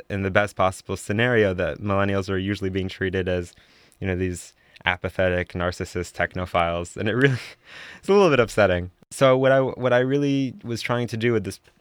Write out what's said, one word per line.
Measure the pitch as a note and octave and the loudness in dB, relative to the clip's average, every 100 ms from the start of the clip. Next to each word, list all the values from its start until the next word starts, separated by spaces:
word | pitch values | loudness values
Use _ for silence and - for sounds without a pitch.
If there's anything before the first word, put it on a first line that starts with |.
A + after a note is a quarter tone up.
| - | -8
in | G2+ | -4
the | G2 | 0
best | G2+ G#2 - | 0 0 0
possible | F#2 - - G2 | 0 -2 -8 -8
scenario, | - G#2 B2 A#2 G2+ | -4 -2 2 2 2
that | F#2 E2+ - | 0 -4 -4
millennials | G2+ G2 G2 G2 F#2+ | -2 0 0 -2 -2
are | F#2+ | -2
usually | F#2+ G2+ F#2+ | -2 -4 -4
being | F#2+ F#2 | -4 -6
treated | - F#2+ F#2+ F#2 | -4 -4 -2 -2
as, | F2+ F2 - _ _ _ - | -4 -6 -14 _ _ _ -8
you | G2 | -4
know, | F2+ | -2
these | F#2 F2+ - _ _ - | -4 -6 -12 _ _ -6
apathetic, | - F2+ F#2 - F#2 F2+ F2 | -4 -2 -4 0 0 0 -4
narcissist | F2+ F2 - F2+ F2+ F2 | -4 -4 -4 -6 -8 -6
technophiles. | - F2 F#2 F2+ F2+ E2+ E2+ E2+ - | -4 -4 -4 -2 0 0 -2 -8 -6
And | G#2+ | -4
it | |
really, | A2+ C3+ B2 - - - | 2 2 2 -6 -20 -20
<laughs> | - - - | -20 -20 -8
it's | - | 2
a | |
little | G3+ F#3 | 4 6
bit | C3 | 4
upsetting. | A2+ - G2+ F2+ F2+ - _ | 2 4 4 2 -2 -12 _
So | - C3+ C3 | 2 4 6
what | C3 | 4
I, | C3+ | 4
what | C3 - B2 | 2 0 2
I | B2 | 2
really | B2+ C#3+ C#3+ C#3 C3 G#2 | 2 0 2 0 -2 -6
was | A#2+ A#2 | -8 -6
trying | - A#2+ A#2+ | -4 -2 -4
to | A2+ | -2
do | A#2 | 0
with | A2+ | 0
this, | G2 - _ _ | -2 -10 _ _